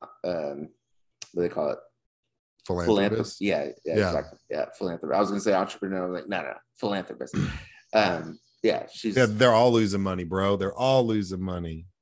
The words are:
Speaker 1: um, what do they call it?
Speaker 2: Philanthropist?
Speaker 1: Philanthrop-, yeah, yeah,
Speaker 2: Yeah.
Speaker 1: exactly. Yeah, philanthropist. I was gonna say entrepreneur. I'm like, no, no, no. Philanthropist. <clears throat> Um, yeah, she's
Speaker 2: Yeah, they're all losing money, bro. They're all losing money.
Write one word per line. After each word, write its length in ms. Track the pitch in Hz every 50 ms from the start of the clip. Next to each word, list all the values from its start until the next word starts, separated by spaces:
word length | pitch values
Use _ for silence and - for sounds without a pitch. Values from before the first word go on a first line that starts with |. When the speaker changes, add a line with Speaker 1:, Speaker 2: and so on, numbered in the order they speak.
| - - - _
Speaker 1:
um, 460 | - 90 87 82 76 71 71 71 76 - - _ _ _ _ _ _ _ _ _ - -
what 20 | -
do 60 | 87
they 80 | 87 78
call 220 | - 78 76 71
it? 80 | - - - _ _ _ _ _ _ _ _ _ _ _ _ _ _ _ _
Speaker 2:
Philanthropist? 760 | - 92 87 85 117 110 98 98 101 110 113 101 - - -
Speaker 1:
Philanthrop-, 0 |
yeah, 240 | 98 101 85 76 69 73 - - _
yeah, 100 | 80 82
Speaker 2:
Yeah. 100 | 107 98 90
Speaker 1:
exactly. 300 | 82 73 69 - - _ _ _
Yeah, 140 | - 76 - - -
philanthropist. 400 | - 98 90 85 - - 73 69
I 40 | 98
was 80 | 104 95
gonna 100 | 101 101
say 140 | 98 110 98
entrepreneur. 500 | 92 98 95 - - 101 95 95 92 90
I'm 80 | 90
like, 160 | 90 85 - 98
no, 140 | 98 87
no, 60 | 76 64
no. 60 | - - - _ _ -
Philanthropist. 560 | - 104 101 95 90 - - - 64 - - -
<clears throat> 60 | 95 - - - - - - - _ _ -
Um, 440 | 110 104 92 87 82 80 82 78 - _ _ _ _ -
yeah, 200 | 110 78 - - -
she's 240 | - - - 110 101
Speaker 2:
Yeah, 100 | 131 123 110
they're 260 | 107 104 127 123 113
all 180 | 113 123 123
losing 300 | 120 113 110 98 101 101
money, 220 | 98 95 92 92 90
bro. 320 | 80 92 95 98 101 101
They're 180 | 92 95 95 -
all 320 | - 127 131 135 131 120
losing 340 | 113 110 107 98 90 95 90
money. 460 | 95 92 90 87 85 82 80 80 85 92 _ _